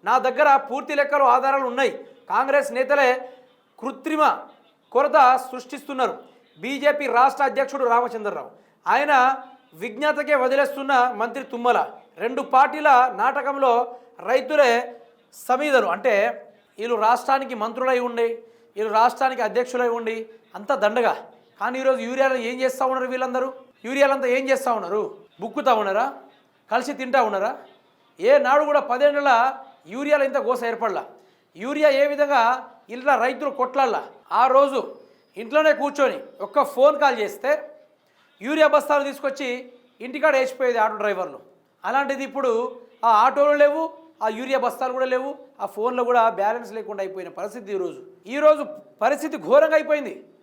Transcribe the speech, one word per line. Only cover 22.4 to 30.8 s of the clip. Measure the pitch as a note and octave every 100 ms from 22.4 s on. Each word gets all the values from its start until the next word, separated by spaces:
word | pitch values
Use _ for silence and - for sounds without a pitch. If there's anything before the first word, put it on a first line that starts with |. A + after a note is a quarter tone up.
| A3+
ఏం | B3+
చేస్తూ | C4 B3+ C4
ఉన్నారు | C4 B3+
వీళ్ళందరూ? | B3+ B3+ B3+ C4 C4 - _ A3+
యూరియాలంతా | C#4 C#4 C4+ C4 B3+
ఏం | C4+
చేస్తూ | C4+ C4+ A3+
ఉన్నారు? | F3 G#3 G#3 - - _
బుక్కుతా | G#3+ D4 C4 A3
ఉన్నారా? | G3+ G3 C4+ - - _ _ _ _
కలిసి | A3+ B3 C#4
తింటా | C4 C4 A3
ఉన్నారా? | G3+ G#3 - - _ _ _ _ -
ఏ | G3+ C#4 B3
నాడు | C#4+ D4
కూడా | C#4+ -
పదేళ్ల | B3 D4 C#4+ C#4 A#3 B3+ C4 - _ D#3
యూరియాలు | A3+ C#4+ D4 C4+
ఇంత | C4 A3
గోస | B3 A#3
ఏర్పడలా. | A3+